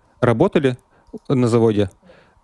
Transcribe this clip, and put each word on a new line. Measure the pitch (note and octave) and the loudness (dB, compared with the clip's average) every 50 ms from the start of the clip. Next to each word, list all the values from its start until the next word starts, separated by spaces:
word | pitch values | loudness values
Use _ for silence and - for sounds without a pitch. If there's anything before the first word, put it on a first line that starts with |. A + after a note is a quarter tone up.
| _ _ _ - | _ _ _ -2
работали | - A#2+ A#2 A2+ E3+ G3+ - E3+ C#3 B2+ B2 - _ _ _ _ _ _ - - _ - | 0 0 2 2 0 0 0 -2 -2 -2 -4 -6 _ _ _ _ _ _ -20 -14 _ -4
на | C#3+ B2 B2 A2+ | -2 -2 0 0
заводе, | A#2 A#2 A2+ A2+ G#2+ G2+ G2+ G2 - _ _ - - _ _ _ _ _ | 2 2 2 2 0 0 -2 -4 -6 _ _ -20 -20 _ _ _ _ _